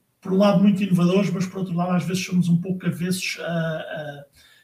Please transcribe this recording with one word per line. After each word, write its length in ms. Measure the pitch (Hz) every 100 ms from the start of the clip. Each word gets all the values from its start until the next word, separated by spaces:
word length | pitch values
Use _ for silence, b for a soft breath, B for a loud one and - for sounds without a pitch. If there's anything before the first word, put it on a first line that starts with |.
| _ _
por 120 | 185
um 40 | 190
lado, 240 | 202 180
muito 220 | 202 190
inovadores, 480 | 202 170 175 190 202
mas, 140 | 175 190
por 140 | 196
outro 160 | 185 170
lado, 180 | 180
às 120 | 180 165
vezes 180 | 185
somos 240 | - 180 170
um 140 | 170
pouco 240 | 190 185 175
avessos 520 | 147 175 185 - -
a, 100 | -
a, 720 | 170 160 156 - 160 151 143 - b b b